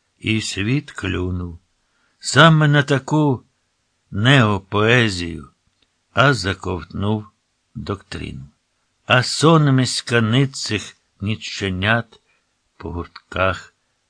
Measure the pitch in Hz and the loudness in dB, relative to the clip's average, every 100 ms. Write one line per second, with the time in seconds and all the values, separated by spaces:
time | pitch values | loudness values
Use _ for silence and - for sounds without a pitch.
0 | _ _ - 110 - 95 104 139 139 - | _ _ -4 -4 -4 -6 -4 -4 -6 -10
1 | 95 90 90 90 87 82 _ _ _ _ | -6 -4 -4 -6 -8 -14 _ _ _ _
2 | _ _ - 131 160 156 151 147 139 135 | _ _ -2 6 8 8 4 2 2 0
3 | - 156 147 117 _ _ _ _ _ _ | 0 0 0 -2 _ _ _ _ _ _
4 | - 98 117 139 110 98 95 104 110 123 | -12 -2 4 4 4 0 -2 0 2 2
5 | 113 92 85 78 67 _ _ _ _ _ | 2 -2 -8 -10 -16 _ _ _ _ _
6 | _ - 135 120 98 92 92 87 85 87 | _ 0 2 2 -2 -6 -6 -8 -8 -6
7 | 101 107 107 _ _ _ _ - 98 101 | -2 -4 -6 _ _ _ _ -14 -10 -10
8 | - - 76 - - _ _ _ _ _ | -10 -12 -12 -14 -16 _ _ _ _ _
9 | - 127 120 - 156 165 147 131 120 - | 0 0 0 2 4 4 4 2 0 -4
10 | - 117 110 123 139 - - 104 - - | -2 0 2 2 0 -4 -6 -6 -8 -20
11 | _ - 98 85 - - 98 92 104 117 | _ -10 -8 -6 -10 -6 -6 -2 0 -2
12 | - _ _ _ _ _ _ _ 85 85 | -4 _ _ _ _ _ _ _ -10 -10
13 | 80 - - 90 95 90 - _ _ _ | -10 -16 -10 -2 -2 -2 -10 _ _ _